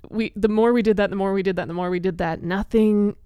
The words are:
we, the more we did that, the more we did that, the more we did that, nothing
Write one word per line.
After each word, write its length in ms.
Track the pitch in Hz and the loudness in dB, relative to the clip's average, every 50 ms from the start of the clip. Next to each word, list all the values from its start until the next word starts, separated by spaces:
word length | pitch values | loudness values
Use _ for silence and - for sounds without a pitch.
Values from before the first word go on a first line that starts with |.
| - - | -18 -10
we, 240 | - 220 220 - - | -6 -4 -4 -4 -4
the 140 | 208 202 214 | -2 0 0
more 240 | 214 214 226 233 240 | 2 4 4 4 4
we 80 | 240 | 4
did 160 | 202 220 208 | 4 2 2
that, 120 | 196 202 - | 2 2 0
the 60 | 190 | 0
more 160 | 196 196 196 | -2 -2 0
we 100 | 196 196 | 0 0
did 140 | 185 196 180 | 0 0 -2
that, 140 | 185 175 160 | -2 -4 -6
the 40 | 170 | -4
more 160 | 180 180 180 | -4 -4 -2
we 120 | 180 180 | -2 -2
did 160 | 170 190 170 | -2 -2 -2
that, 260 | 170 175 165 165 - 170 | -2 -4 -4 -4 -4 -4
nothing 720 | 170 180 196 - - - 226 214 214 208 208 208 202 - - - | -4 -2 -2 -2 0 2 2 4 4 4 2 2 0 -2 -6 -14